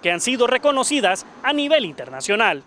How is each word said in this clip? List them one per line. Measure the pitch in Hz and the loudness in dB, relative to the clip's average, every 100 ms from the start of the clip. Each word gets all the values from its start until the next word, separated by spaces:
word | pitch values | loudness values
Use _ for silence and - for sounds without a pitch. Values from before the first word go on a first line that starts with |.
que | 175 | 0
han | 175 | -2
sido | 240 254 240 | -2 0 2
reconocidas | 254 294 269 247 285 196 185 - - | 2 2 0 0 0 0 0 -6 -6
a | 262 | -2
nivel | 294 285 311 | -2 2 0
internacional. | 202 139 127 131 139 208 220 147 | 0 -10 -14 -10 -2 2 2 0